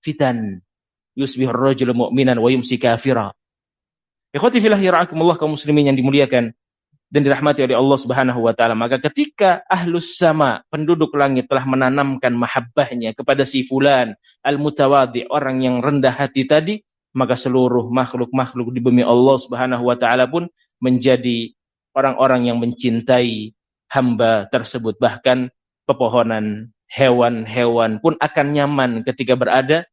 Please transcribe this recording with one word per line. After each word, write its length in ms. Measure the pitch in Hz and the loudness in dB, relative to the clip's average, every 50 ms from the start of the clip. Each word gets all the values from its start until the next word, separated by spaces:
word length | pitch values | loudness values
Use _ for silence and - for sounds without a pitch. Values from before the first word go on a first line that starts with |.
| _ | _
"Fitan, 560 | 160 147 - 147 131 120 117 110 104 95 90 _ _ _ _ _ _ _ _ _ _ _ | -10 -4 -2 -2 0 0 -2 -6 -6 -8 -10 _ _ _ _ _ _ _ _ _ _ _
yusbihur 400 | - 139 135 131 123 131 127 117 | -6 -6 -6 -2 -2 -2 -2 0
rajulu 400 | 120 131 135 135 135 135 120 120 | 2 2 2 2 2 0 -2 0
mu'minan 400 | 117 120 - 120 131 135 131 123 | 0 -2 0 0 0 2 2 2
wa 160 | 117 110 120 | 2 2 2
yumsi 240 | 131 131 123 - 127 | 2 0 -2 -4 -4
kafira." 560 | 117 - 123 117 113 - 135 131 117 104 98 - _ _ _ _ _ _ _ _ _ _ _ _ _ _ _ _ _ _ _ _ | 0 0 0 0 0 0 -2 -2 -2 -2 -6 -10 _ _ _ _ _ _ _ _ _ _ _ _ _ _ _ _ _ _ _ _
Ikhwati 260 | 143 170 240 233 247 | 0 0 2 2 2
fillah, 160 | 202 220 214 | 2 2 2
yara'akumullah, 640 | 196 196 185 175 165 175 - - 160 160 175 165 - | 2 2 2 2 2 0 0 -2 0 2 2 2 0
kaum 160 | 156 156 151 | -2 -4 -4
muslimin 320 | 147 - 147 151 151 147 139 | -6 -2 0 2 2 4 2
yang 80 | 135 | 2
dimuliakan 560 | 127 123 135 139 143 139 127 131 123 120 113 113 _ _ _ _ _ _ _ _ _ _ | 2 0 2 2 2 2 2 2 0 -2 -2 -8 _ _ _ _ _ _ _ _ _ _
dan 160 | _ - 143 | _ -2 0
dirahmati 400 | 143 139 139 127 139 151 143 135 | 2 2 0 0 0 -2 0 0
oleh 160 | 135 123 127 117 | 0 0 2 2
Allah 160 | 131 139 139 135 | 2 2 2 0
Subhanahu 400 | 135 117 127 135 131 127 123 123 | 0 -4 -2 0 0 0 0 0
wa 80 | 117 117 | 0 0
taala. 240 | 113 - 120 117 113 | 2 2 0 0 0
Maka 240 | 110 117 120 131 127 | -2 -2 -2 -2 -2
ketika 640 | 131 151 - - 294 294 _ - 208 190 175 - - _ | -2 -4 -2 -2 -4 -4 _ 0 2 2 2 0 0 _
ahlus 480 | 185 180 170 170 165 175 165 - - - | -2 -2 -2 -2 -4 -4 -6 -8 -4 0
sama, 480 | 180 165 156 156 147 131 113 - _ _ - | 2 2 4 4 2 0 0 -4 _ _ -8
penduduk 400 | 151 156 151 170 160 156 151 - | -6 0 0 2 2 0 -2 0
langit, 320 | 143 143 139 135 127 127 | 0 0 2 2 -2 -2
telah 160 | - 139 135 | -2 -2 -2
menanamkan 720 | 131 135 131 131 131 127 131 147 143 139 135 135 - 123 120 | -2 -2 0 0 0 0 2 0 0 -2 -2 -2 -2 -2 -2
mahabbahnya 800 | 120 120 113 - 135 120 120 _ 147 139 127 127 123 113 110 110 | 0 -4 -2 -2 -4 -6 -2 _ -2 -2 -2 -4 -8 -6 -8 -8
kepada 320 | - 127 139 139 139 135 | -6 -2 -2 0 0 0
si 160 | 131 - 135 | -2 -2 -4
fulan 560 | 127 131 131 135 139 143 139 131 123 113 107 _ _ _ _ _ | -4 -2 -2 2 2 4 4 2 0 -2 -6 _ _ _ _ _
al-mutawadhi, 880 | _ 135 147 143 147 151 147 - 143 135 143 139 131 123 123 123 - - | _ -4 -2 -2 -2 -4 0 0 2 2 4 4 2 2 -2 -8 -6 -4
orang 320 | 127 147 143 131 131 131 | -4 -4 -4 -2 -4 -2
yang 160 | 131 127 127 123 | -2 0 -2 0
rendah 320 | 123 143 143 143 131 131 | 0 0 0 2 2 2
hati 400 | 127 - 143 131 _ 135 135 135 | 0 0 -4 -2 _ -2 0 2
tadi, 320 | 151 151 160 170 214 214 _ _ _ _ _ _ _ | 2 2 2 0 -6 -8 _ _ _ _ _ _ _
maka 240 | 135 131 120 123 123 | -4 0 0 -2 -2
seluruh 480 | - 131 127 127 127 123 120 123 113 - 120 | -2 0 2 2 2 4 2 0 -2 0 -2
makhluk-makhluk 800 | 131 127 120 - 123 123 117 127 131 131 127 - 123 120 117 127 | -2 -2 -2 -4 -6 -6 -4 -2 -4 -4 -4 -6 -8 -8 -6 -6
di 80 | 127 | -2
bumi 240 | 120 127 120 123 123 | 0 2 2 4 4
Allah 320 | - 120 123 127 131 135 123 | 4 4 4 6 4 4 2
Subhanahu 480 | - - 123 120 127 127 127 120 120 | 0 -6 -6 -4 -2 -2 -2 -2 0
wa 80 | 123 120 | -2 0
taala 320 | 120 123 117 120 127 127 | 0 0 0 2 2 0
pun 240 | 123 139 170 170 175 _ _ _ _ _ _ | 0 0 -6 -6 -6 _ _ _ _ _ _
menjadi 720 | 123 127 127 123 - 135 127 120 120 123 120 117 117 113 _ _ _ _ _ _ _ _ _ | -2 0 0 2 2 2 2 2 2 -2 -2 -2 -6 -8 _ _ _ _ _ _ _ _ _
orang-orang 560 | 135 135 135 131 - 131 135 127 127 120 123 | -2 0 0 0 2 2 2 2 2 2 0
yang 80 | 117 120 | 0 0
mencintai 960 | 117 120 120 - - 123 113 117 113 120 127 123 123 120 113 107 107 107 _ _ _ _ _ _ _ _ - | -2 -4 -4 -2 -4 -2 -2 -2 0 0 0 2 2 0 -4 -6 -10 -12 _ _ _ _ _ _ _ _ -2
hamba 560 | 139 127 123 117 107 117 113 113 107 98 - | 0 0 0 0 2 2 2 2 0 -2 -2
tersebut. 480 | - 123 117 - - 123 113 113 107 _ | -4 -4 -4 -4 -10 -6 -6 -6 -4 _
Bahkan 480 | 131 113 101 - _ 131 127 127 127 123 _ _ _ _ _ _ _ | -2 -2 -2 0 _ 0 0 0 -2 -8 _ _ _ _ _ _ _
pepohonan, 880 | - 135 - 131 113 113 123 117 117 113 110 107 107 104 107 110 117 _ _ _ _ | -4 -2 0 0 0 2 0 0 0 -2 -4 -4 -4 -6 -8 -10 -16 _ _ _ _
hewan-hewan 1120 | - - 135 131 123 123 120 120 120 113 113 110 110 123 120 120 117 117 113 113 110 107 | -2 2 4 4 4 4 2 2 0 -2 -8 -6 -4 0 0 0 2 2 0 0 -2 0
pun 160 | - 165 160 - | 0 -2 0 0
akan 280 | 139 151 - 160 143 143 | -4 -2 0 -2 -2 0
nyaman 400 | 147 147 143 143 147 139 131 123 117 113 117 | 0 0 0 0 0 0 0 0 -2 -4 -6
ketika 320 | - 123 _ 120 113 127 127 | -6 -6 _ -2 -2 0 0
berada 480 | 127 107 117 131 131 131 151 165 175 _ | 0 0 2 0 2 2 -2 -2 -2 _